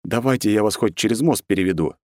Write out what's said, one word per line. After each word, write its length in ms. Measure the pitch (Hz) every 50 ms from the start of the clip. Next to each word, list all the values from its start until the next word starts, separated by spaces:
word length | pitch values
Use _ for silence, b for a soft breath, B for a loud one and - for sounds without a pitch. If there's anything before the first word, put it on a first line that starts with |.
| -
«Давайте 500 | 85 87 120 117 131 131 123 - 107 104
я 100 | 107 104
вас 120 | 107 98
хоть 200 | - - 104 82
через 260 | - - 107 117 110
мост 220 | 143 165 131 - -
переведу», 500 | - 98 95 92 92 90 80 80 67 - _ _